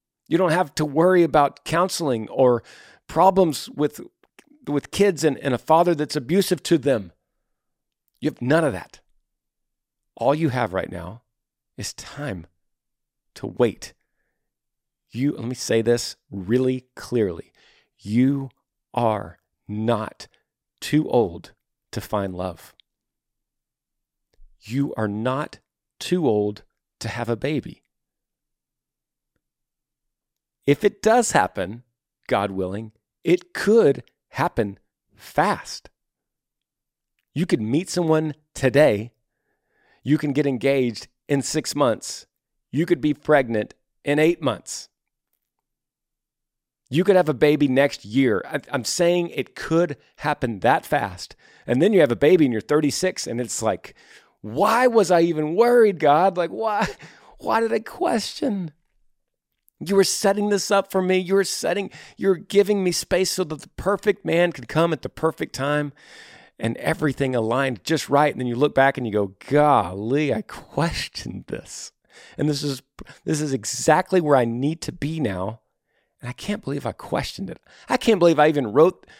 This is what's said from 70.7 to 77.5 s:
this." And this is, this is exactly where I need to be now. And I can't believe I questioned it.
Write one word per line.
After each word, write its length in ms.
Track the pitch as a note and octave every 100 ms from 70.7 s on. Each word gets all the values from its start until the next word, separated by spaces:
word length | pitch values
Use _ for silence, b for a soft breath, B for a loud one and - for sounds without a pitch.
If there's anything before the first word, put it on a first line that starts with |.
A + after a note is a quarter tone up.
| - E3 - - - - - -
this." 460 | - - - - _ B B B -
And 120 | D3+
this 140 | C#3+
is, 200 | D3 C3 - - B B
this 160 | - D3+
is 140 | D3
exactly 640 | C3 - - - D#3 - F#3+
where 160 | D3+ C3+
I 80 |
need 380 | A#2 A#2+ C#3+ E3
to 100 | -
be 300 | - D3 D#3+
now. 400 | A2+ F2+ G2 A#2 _ _ _ _ _ _
And 100 | A#2+
I 40 |
can't 300 | - - G#3
believe 220 | C3+ C#3+ B2
I 60 |
questioned 580 | - - - - -
it. 100 | F#3+